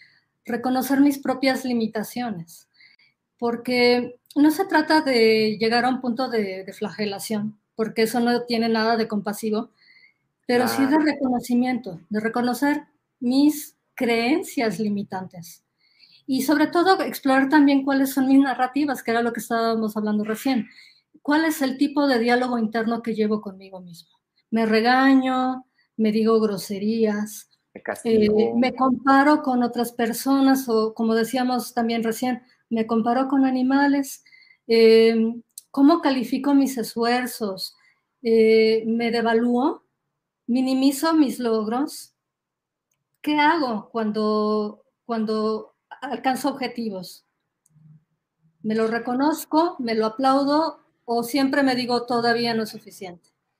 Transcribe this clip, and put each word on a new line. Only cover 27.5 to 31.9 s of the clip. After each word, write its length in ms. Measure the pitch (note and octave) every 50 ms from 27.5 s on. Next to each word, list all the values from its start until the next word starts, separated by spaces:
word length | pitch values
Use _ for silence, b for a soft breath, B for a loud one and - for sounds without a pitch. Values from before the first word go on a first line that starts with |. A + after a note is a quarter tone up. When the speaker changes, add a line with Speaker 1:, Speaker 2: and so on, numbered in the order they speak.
| _ _ _ _ -
Speaker 2:
Me 80 | -
castigo. 540 | - A#3 G3+ - - A3+ A3+ G#3+ G#3+ G#3 G#3+
Speaker 1:
eh, 140 | A3 A3+ A3+ A#3
me 180 | A#3 B3+ B3 B3+
comparo 680 | B3+ C4 C4 B3+ - - C#4 C4+ C4+ C#4+ D4+ D4+ D4 D4
con 200 | C4 B3+ B3 A#3+
otras 280 | A#3 A#3+ A#3+ A#3 A#3
personas, 800 | - - A#3 A3 A#3+ - - C4+ C4+ C#4 C4+ C4+ C4 C4 C4 A#3+
o 240 | A3+ A3 A3 A3 A3
como 200 | - A3+ A3 A3+
decíamos 600 | A3+ A3 A3+ C4 B3+ B3 B3 B3+ A#3+ A#3 - -
también 300 | A#3+ A3+ A3+